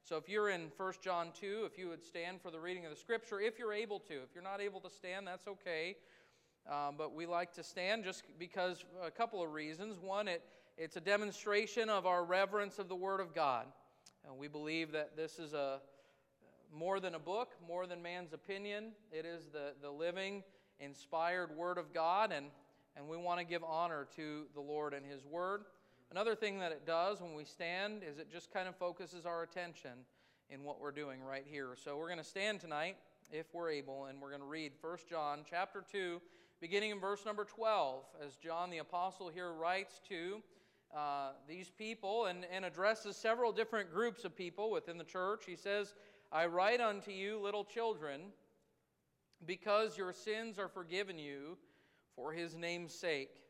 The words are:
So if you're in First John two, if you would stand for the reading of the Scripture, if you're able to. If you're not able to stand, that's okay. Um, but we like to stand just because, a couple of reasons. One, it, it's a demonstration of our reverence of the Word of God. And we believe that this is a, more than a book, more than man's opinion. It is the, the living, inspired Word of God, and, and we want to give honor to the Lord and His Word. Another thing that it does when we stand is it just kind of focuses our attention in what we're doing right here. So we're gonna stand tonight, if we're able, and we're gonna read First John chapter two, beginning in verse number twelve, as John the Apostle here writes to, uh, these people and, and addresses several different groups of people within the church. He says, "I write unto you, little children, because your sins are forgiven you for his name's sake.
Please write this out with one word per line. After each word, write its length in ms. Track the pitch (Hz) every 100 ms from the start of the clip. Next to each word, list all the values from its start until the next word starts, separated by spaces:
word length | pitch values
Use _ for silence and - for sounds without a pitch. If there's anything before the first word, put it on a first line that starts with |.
So 140 | - 160
if 120 | 160
you're 220 | 208 208
in 200 | 180 160
First 320 | 147 185 185
John 300 | 190 175 170
two, 320 | 165 202 214
if 120 | 196 -
you 120 | 180
would 160 | 160
stand 360 | - 175 170 185
for 120 | 180
the 80 | 160
reading 240 | 170 180
of 80 | 165
the 40 | 151
Scripture, 440 | - 233 - 202
if 180 | 214 226
you're 140 | 233
able 260 | 208 220 202
to. 160 | -
If 140 | 143 127
you're 100 | 175
not 160 | 185 202
able 180 | 202 190
to 60 | 180
stand, 380 | - 180 185 190
that's 220 | 185 -
okay. 480 | 196 185 160 170 196 - - - _ _ _ -
Um, 260 | 147 143 147
but 160 | 156
we 140 | 147 170
like 260 | 175 175
to 100 | 175
stand 400 | 160 - 180 226
just 180 | 185 180 - 156
because, 460 | 180 196 180 180 - 175
a 80 | 170
couple 320 | 160 233 208
of 80 | 165
reasons. 480 | 151 151 160 208 190
One, 300 | 190 196 208
it, 160 | 170 - - - -
it's 160 | 160
a 60 | 175
demonstration 880 | 165 208 208 - 208 208 220 240 226
of 160 | 202 180
our 180 | 180
reverence 540 | 170 180 196 208 202 202
of 100 | 185
the 60 |
Word 240 | 180 190 196
of 160 | 180
God. 320 | 160 147 120 123 - - _ - _
And 140 | 147 131
we 80 | 147
believe 460 | 151 151 160 160
that 240 | 151 151 151
this 240 | 160 -
is 140 | 156
a, 260 | 147 139 135 139 - - _ _ _ - - -
more 280 | 156 175 196
than 160 | 185 160
a 20 |
book, 380 | 151 208 247 - 170
more 220 | 175 185
than 120 | 175
man's 320 | 170 180 170
opinion. 600 | 156 - 196 202 208 220 214 -
It 160 | 160 165
is 220 | 170 156
the, 240 | 147 143 135
the 80 | 143
living, 540 | 143 170 175 190 202 196 - _ -
inspired 800 | 143 139 - 160 170 180 170 156
Word 220 | 175 180
of 140 | 156
God, 380 | 160 160 190 220
and, 220 | 156 143 - - _ _ 143
and 120 | 143
we 80 | 165
want 240 | 175 175
to 40 |
give 200 | 175 170
honor 420 | 165 160 170 156 135
to 300 | - 151 151 147
the 60 | 143
Lord 340 | 143 151 147
and 100 | 139
His 200 | 139 139 139
Word. 360 | 165 180 202 214 - _ - _
Another 240 | 180 220 214
thing 240 | 214 196
that 100 | 180
it 160 | 151 147
does 340 | 165 180 202
when 140 | 175
we 100 | 151
stand 600 | 151 - 170 180 208 214
is 140 | 170 147
it 120 | 156
just 220 | 170 -
kind 160 | 196 185
of 80 | 180
focuses 500 | 180 175 175 180 170
our 160 | 170
attention 480 | 165 180 175 160 135 123 123 _ _ _ _
in 120 | 139
what 180 | 143 139
we're 120 | 147
doing 280 | 139 143 131
right 220 | 131 135
here. 260 | 139 147 131
So 220 | 127 151 143
we're 120 | 165
gonna 140 | 175
stand 380 | 156 196 208 202
tonight, 360 | 175 147 170 190 - _ -
if 200 | 151 160
we're 180 | 170 165
able, 340 | 147 139 135
and 180 | 135 139
we're 80 | 139
gonna 140 | 143
read 260 | 139 156 151 143
First 280 | 160 170 -
John 320 | 165 147 147 147
chapter 340 | 170 190 202 185
two, 320 | 202 180 175 175 - - _
beginning 320 | 170 202 214
in 80 | 202
verse 260 | 190 202 220
number 180 | 208
twelve, 600 | 202 - 220 208 143 131 143 160
as 120 | 143 131
John 340 | 165 165 180
the 80 | 165
Apostle 520 | 156 180 185 185 180
here 220 | 165 180
writes 480 | 160 165 185 196 - -
to, 320 | 180 175 208 - - _ _ _ 151
uh, 340 | 147 143 135 135 135
these 220 | 175 180
people 560 | - 220 226 196 220 208
and, 200 | 180 175
and 120 | 185
addresses 520 | 185 151 196 220 208 190
several 340 | 220 233 240
different 400 | 196 226 226 185
groups 340 | 165 233 190
of 120 | 185 156
people 340 | 180 175 220
within 280 | 185 175 170
the 40 |
church. 400 | 151 185 185 214
He 120 | 190 180
says, 360 | 202 208 202 - - - -
"I 160 | 156 170
write 340 | 175 196 247
unto 300 | 226 202 202
you, 300 | 190 196 220
little 240 | 202 208
children, 560 | 202 233 226 190 151 139 190 - _ _ _ _ _ _ _ _ _ _
because 540 | 165 185 208 208 220 170
your 140 | 185
sins 440 | 180 214 214 226 196
are 120 | 190
forgiven 500 | 190 170 180 196 165
you 400 | 147 139 143 175 - - _ _ _
for 180 | - 135
his 220 | 160 170
name's 400 | 165 170 175 170
sake. 480 | - 180 147 139 -